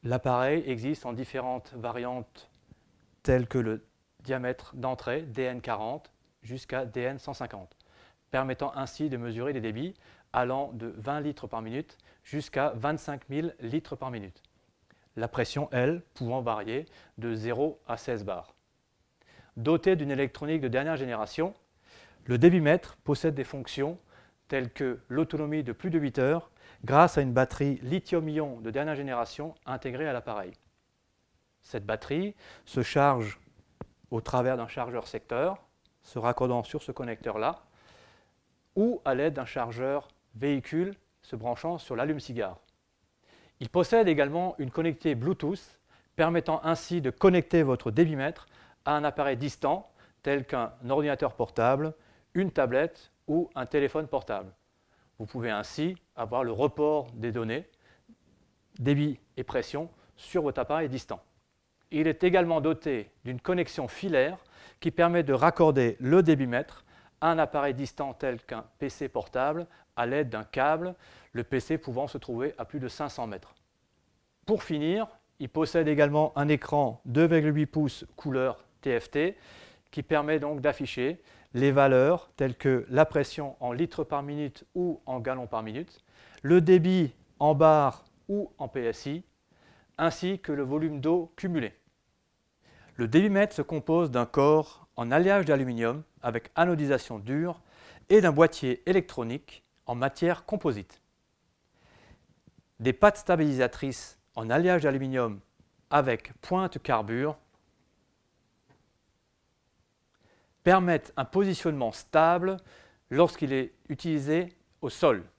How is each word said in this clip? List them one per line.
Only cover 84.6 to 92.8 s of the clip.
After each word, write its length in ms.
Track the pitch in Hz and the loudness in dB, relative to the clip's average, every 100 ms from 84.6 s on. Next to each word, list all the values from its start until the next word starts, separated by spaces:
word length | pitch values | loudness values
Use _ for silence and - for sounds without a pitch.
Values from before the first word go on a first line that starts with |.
| - | -12
ou 280 | - 180 160 | -4 -4 -4
en 160 | - 127 | -6 -6
gallons 280 | 117 131 123 | -4 -6 -6
par 140 | 117 | -6
minute, 360 | 110 113 170 - _ _ - - | -6 -8 -10 -16 _ _ -20 -10
le 200 | 139 175 | 4 6
débit 500 | 160 185 170 185 156 - _ _ | 8 6 8 4 2 -2 _ _
en 160 | 147 | 2
bar 520 | 147 160 156 143 - _ _ _ | 6 8 8 4 0 _ _ _
ou 220 | 202 202 _ | -4 -4 _
en 120 | 135 | -10
P 180 | 135 117 | -4 -2
S 180 | 110 | -4
I, 200 | - 151 - _ _ _ _ _ _ - | -6 -8 -10 _ _ _ _ _ _ -2
ainsi 400 | 165 - 180 196 | -2 0 -4 -4
que 140 | - | -4
le 100 | 147 | -4
volume 400 | 135 147 160 151 | -2 -2 -2 -2
d'eau 320 | 143 175 165 - | 0 0 -2 -8
cumulé. 380 | 196 165 113 - _ _ _ _ _ _ _ _ _ - | -4 -2 -4 -8 _ _ _ _ _ _ _ _ _ -20